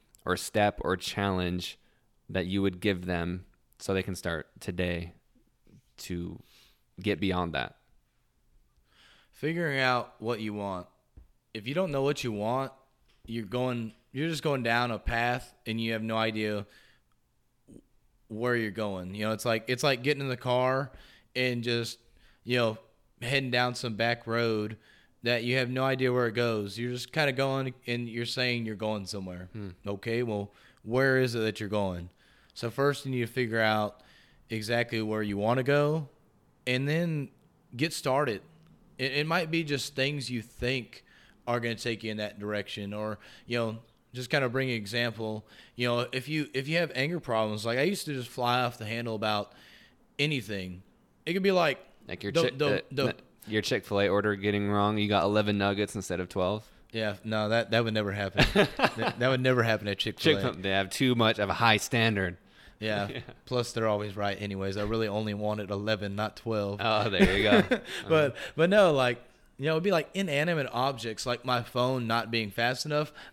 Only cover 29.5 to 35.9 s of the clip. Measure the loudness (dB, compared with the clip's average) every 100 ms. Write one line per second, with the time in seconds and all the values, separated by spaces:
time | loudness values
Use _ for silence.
29.5 | -12 -12 -10 -8 -6 -2 -2 0 -2 -4
30.5 | -10 -20 _ -2 2 4 4 2 2 -2
31.5 | -2 -2 0 0 -2 -8 -14 _ _ _
32.5 | -8 -6 0 0 0 -2 -2 -2 -2 0
33.5 | 2 4 4 0 -4 -20 -20 -20 -20 -8
34.5 | -6 0 0 0 -2 -2 -2 -2 0 2
35.5 | 2 4 4 4